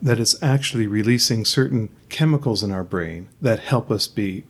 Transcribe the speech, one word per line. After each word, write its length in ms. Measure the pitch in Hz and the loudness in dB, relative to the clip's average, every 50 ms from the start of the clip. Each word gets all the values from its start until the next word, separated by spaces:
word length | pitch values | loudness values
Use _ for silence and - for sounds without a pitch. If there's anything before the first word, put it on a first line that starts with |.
| - | 0
that 180 | 131 120 113 | 2 2 2
it's 200 | 117 - - - - | 2 0 0 0 2
actually 440 | 139 131 139 139 - - 117 110 | 2 2 2 0 -2 -2 -2 -2
releasing 600 | 101 104 107 104 113 123 120 - - 123 113 107 | 0 0 0 2 2 2 2 2 0 0 0 -2
certain 420 | - - 139 131 - 135 120 107 104 - - - - | 0 2 2 2 2 2 -2 -2 -4 -8 -14 -18 -10
chemicals 520 | - - 160 160 151 139 143 135 110 101 110 | -2 0 2 2 2 2 2 0 -2 0 -2
in 80 | 101 | -2
our 140 | 98 92 90 | -2 -4 -4
brain 440 | 87 - 92 85 82 82 85 92 - _ - | -4 -4 -4 -4 -6 -8 -10 -14 -16 _ -2
that 200 | - 123 110 - | 0 0 0 0
help 300 | - - 135 120 - - | 0 0 0 0 2 0
us 160 | 113 101 - | -2 -2 -2
be 340 | - - 113 104 98 92 - - - | -4 -4 -4 -2 -2 -4 -6 -10 -8